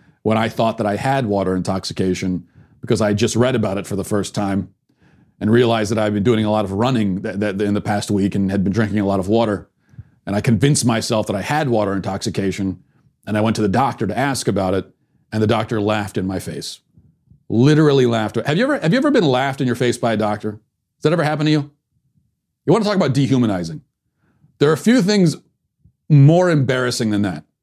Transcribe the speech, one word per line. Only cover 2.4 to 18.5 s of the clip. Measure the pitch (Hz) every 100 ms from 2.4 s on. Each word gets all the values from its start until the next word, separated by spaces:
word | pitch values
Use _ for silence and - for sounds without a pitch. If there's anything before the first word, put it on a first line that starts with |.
| - - - _
because | - 113
I | 107
just | 104 110
read | 110 123 123
about | 98 98
it | 92
for | 98
the |
first | 92 104 95 -
time | 101 98 95 _ _ _ _ _ _ _
and | 104
realized | 117 120 113 104
that | 110
I've | 107
been | 104
doing | 101 110
a | 107
lot | 107
of | 98
running | 98 123 123 101 92
th-, | 107 98
th-, | 104 98
in | 104
the | 101
past | 113 101 -
week | 101 98 101
and | 98
had | 98
been | 90
drinking | 98 107 104
a |
lot | 98 98
of | 92
water. | 113 110 95 - _ _ - - _ -
And | 101
I |
convinced | 123 107 139 151 123
myself | 113 107 113 104
that |
I | 98
had | 92 147 147
water | 113 101
intoxication, | 98 95 98 113 95 98 92 98 90 _ _ _ _ -
and | 107
I |
went | 110 107
to |
the | 104
doctor | 113 135 - 101
to | 95
ask | 139 131 -
about | 98 92
it, | 95 - _ _ _ _
and | 110
the | 107
doctor | 113 110 113
laughed | 104 107 98 -
in |
my | 95 92
face. | - 71 - - _ _ _ _ _ - _
Literally | 110 135 151 151 139 123
laughed. | 113 107 117
Have | 123